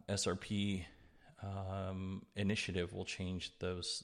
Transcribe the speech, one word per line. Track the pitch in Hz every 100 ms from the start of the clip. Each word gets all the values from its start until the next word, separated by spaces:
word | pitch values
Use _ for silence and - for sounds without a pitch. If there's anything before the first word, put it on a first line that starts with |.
| -
S | 101 -
R | 90
P, | - 104 101 98 85 - - - - -
um, | 98 98 95 98 95 95 95 95 - -
initiative | 101 107 - 92 87
will | 98 95
change | - 92 90 - -
those, | 90 90 87 -